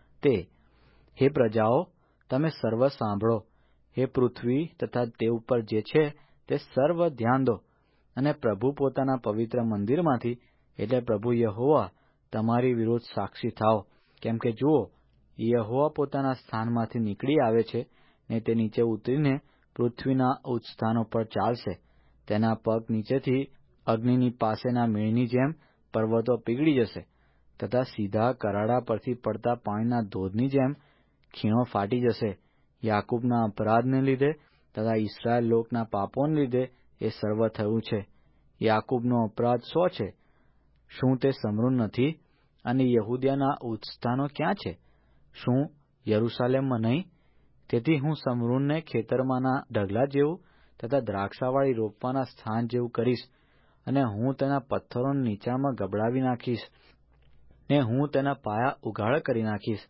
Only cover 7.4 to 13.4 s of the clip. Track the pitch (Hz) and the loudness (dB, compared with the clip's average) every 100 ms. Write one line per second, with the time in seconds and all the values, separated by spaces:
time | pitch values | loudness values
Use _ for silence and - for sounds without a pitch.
7.4 | 127 104 _ _ _ _ _ - 143 147 | 2 0 _ _ _ _ _ -2 -2 0
8.4 | 120 98 127 147 139 127 135 127 113 107 | -2 0 -2 0 -2 0 -2 -2 -2 -2
9.4 | 113 123 117 107 101 147 165 120 120 123 | -2 -2 0 0 0 2 2 0 -2 -8
10.4 | _ _ _ - 107 127 120 107 117 120 | _ _ _ -6 -2 0 0 0 2 2
11.4 | 113 101 135 147 95 _ _ _ - 107 | 0 0 2 2 2 _ _ _ -8 -2
12.4 | 113 120 127 120 113 117 - - 98 - | 0 2 2 2 0 0 -2 -6 -8 -6